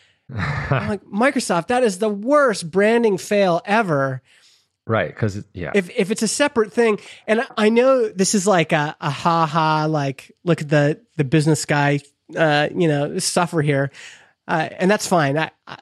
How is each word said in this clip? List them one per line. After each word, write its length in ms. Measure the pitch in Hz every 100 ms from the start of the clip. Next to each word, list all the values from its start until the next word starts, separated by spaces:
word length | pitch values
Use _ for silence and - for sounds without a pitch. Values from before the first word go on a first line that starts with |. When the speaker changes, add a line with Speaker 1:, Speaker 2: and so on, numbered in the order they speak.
| _ _ -
Speaker 1:
<laughs> 60 |
Speaker 2:
I'm 540 | 104 87 - - 135 208
like, 160 | 202
"Microsoft, 640 | - 202 262 269 - 175 165
that 140 | 247
is 160 | 247 180
the 100 | 220
worst 600 | 202 226 294 269 196 165
branding 480 | 185 208 233 226 190
fail 420 | - 208 190 165
ever." 580 | - 214 196 143 135 131 _ _ _ _ _ _ -
Speaker 1:
Right, 280 | 110 82 -
'cause 200 | 107 101
it, 80 | -
yeah. 180 | 92 82
Speaker 2:
If, 140 | 202 180 -
if 140 | 185
it's 120 | 220
a 60 | 226
separate 440 | - 285 247 214
thing, 260 | - 233 202 - - -
and 140 | 220
I, 60 | 269 -
I 120 | 214
know 380 | 233 254 262 220
this 260 | 185 190
is 120 | 214 185
like 260 | 185 156
a, 220 | 160 147 -
a 100 | 156
ha 360 | 135 175 165 160
ha, 400 | 165 156 156 156
like, 440 | 156 139 135 - _
look 160 | 175 160
at 80 | 147
the, 320 | 151 143 160 _ -
the 80 |
business 400 | 139 160 151 147
guy, 360 | - 147 143 143 - _ _ 156
uh, 320 | 160 147 147
you 120 | - 165
know, 300 | 143 147 180
suffer 440 | - - 175 170
here, 280 | 147 139 139 - - - _ _ -
uh, 220 | 165 151 -
and 120 | 180
that's 160 | 208 -
fine. 320 | 180 139 147
I, 140 | 156 _ -
I, 120 | -